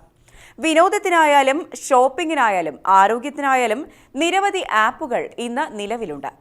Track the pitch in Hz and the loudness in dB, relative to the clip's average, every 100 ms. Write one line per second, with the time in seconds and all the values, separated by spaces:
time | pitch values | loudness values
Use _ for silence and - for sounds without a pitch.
0 | _ _ _ _ - - 311 311 370 403 | _ _ _ _ -20 -6 0 2 2 2
1 | 392 339 302 285 262 285 - - - 254 | 0 2 4 4 4 0 -6 -14 0 2
2 | 262 269 320 302 226 190 160 - - 190 | 2 0 -4 0 0 0 -4 -6 2 4
3 | 202 233 277 285 277 262 240 226 - - | 6 2 -6 -6 0 0 0 -2 -6 -18
4 | _ 269 339 370 403 381 - 214 220 254 | _ -4 0 0 -2 -4 -4 0 0 -2
5 | 302 208 147 - 233 240 311 208 202 233 | -6 -6 -6 -8 -8 -6 -6 -8 -8 -8
6 | 196 143 139 - | -8 -10 -12 -14